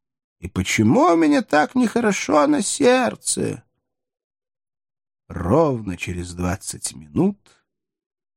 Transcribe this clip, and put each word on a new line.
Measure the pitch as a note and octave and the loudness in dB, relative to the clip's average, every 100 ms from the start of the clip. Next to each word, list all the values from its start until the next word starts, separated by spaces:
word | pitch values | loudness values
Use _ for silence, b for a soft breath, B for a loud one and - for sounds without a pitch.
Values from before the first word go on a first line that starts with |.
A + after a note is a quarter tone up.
| _ _ _ _ | _ _ _ _
"И | F#2+ | -8
почему | F#2+ F#2 - A2 G#3 | -6 -2 2 4 4
у | F4 E4+ | 4 4
меня | D#4+ B3 | 4 2
так | - D4+ D4+ | 2 0 0
нехорошо | B3+ A#3 A#3+ A3+ G3 - D4+ D4 | 0 0 0 0 -2 0 2 2
на | D4 | 0
сердце?" | - - B3 B3+ A3+ - - - A2+ A2 _ _ _ _ _ _ _ _ _ _ _ _ _ _ _ _ _ | -2 0 2 2 0 -4 -6 -4 -4 -6 _ _ _ _ _ _ _ _ _ _ _ _ _ _ _ _ _
Ровно | F2 F2 C#3 D#3 B2 G2+ F2+ | -8 0 2 2 -2 -6 -10
через | - F2 F2 | -8 -10 -10
двадцать | F2 F2+ F2+ - - - | -6 -4 -4 -8 -12 -12
минут | C2+ D2+ F2 F#3+ G3+ _ _ _ _ _ _ _ _ _ | -12 -6 -2 -2 -2 _ _ _ _ _ _ _ _ _